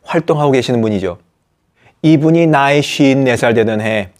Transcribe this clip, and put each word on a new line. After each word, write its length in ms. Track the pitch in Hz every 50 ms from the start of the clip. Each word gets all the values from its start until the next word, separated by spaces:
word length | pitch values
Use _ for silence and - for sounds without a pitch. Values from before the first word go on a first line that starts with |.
| _
활동하고 480 | - - 170 160 - 160 147 147 143
계시는 300 | 135 131 117 - 127 117
분이죠. 360 | 110 110 104 98 92 92 85 - _ _ _ _ _ _ _ _ _ _ _ _ _ _ _ _
이분이 460 | - 156 160 143 147 160 165 170 170 165
나이 340 | 156 139 139 139 143 147
쉰네 560 | 139 - - - 147 135 135 135 135 127 120 110
살 160 | 127 120 117
되던 260 | 117 113 110 110 107
해 280 | 110 110 110 107 101 98 - _